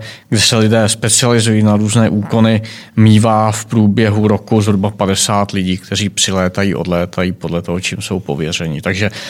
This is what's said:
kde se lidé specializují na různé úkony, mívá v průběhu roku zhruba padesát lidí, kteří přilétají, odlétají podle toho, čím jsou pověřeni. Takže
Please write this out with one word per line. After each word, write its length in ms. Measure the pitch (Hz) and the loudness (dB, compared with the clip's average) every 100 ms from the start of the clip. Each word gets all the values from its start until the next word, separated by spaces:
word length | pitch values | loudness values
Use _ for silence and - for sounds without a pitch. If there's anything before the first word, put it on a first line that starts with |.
| - - - | -6 -16 -4
kde 120 | 110 | 0
se 160 | - 113 | 2 2
lidé 320 | 110 113 104 | 4 4 2
specializují 760 | - 113 - 123 120 110 107 | 0 -2 0 2 2 2 2
na 140 | 107 104 | 2 2
různé 320 | 107 117 113 | 2 2 2
úkony, 520 | 104 101 113 110 107 110 - - - | 0 0 2 2 2 -2 -14 -6 2
mívá 560 | 110 107 110 110 110 | 6 6 4 2 0
v 120 | 107 | -2
průběhu 640 | - 117 104 98 110 107 107 | -2 0 2 2 2 2 2
roku 320 | 101 - 110 | 0 0 0
zhruba 280 | 104 101 101 | 2 0 -2
padesát 640 | - 95 95 - 101 101 | -2 -2 0 0 0 0
lidí, 260 | 98 92 92 | -2 -2 -4
kteří 300 | - 101 101 | -4 -4 -4
přilétají, 680 | - - 95 90 98 101 | -4 -2 0 -2 0 -2
odlétají 580 | - 85 87 87 - 92 | -2 -2 -2 -2 -4 -4
podle 300 | - 85 85 | -4 -6 -6
toho, 180 | 85 87 | -4 -6
čím 220 | - - | -6 -8
jsou 180 | - 92 | -6 -6
pověřeni. 600 | - 71 80 87 82 71 | -6 -6 -4 -6 -6 -6
Takže 300 | - 95 104 - - | -4 -2 -4 -6 -16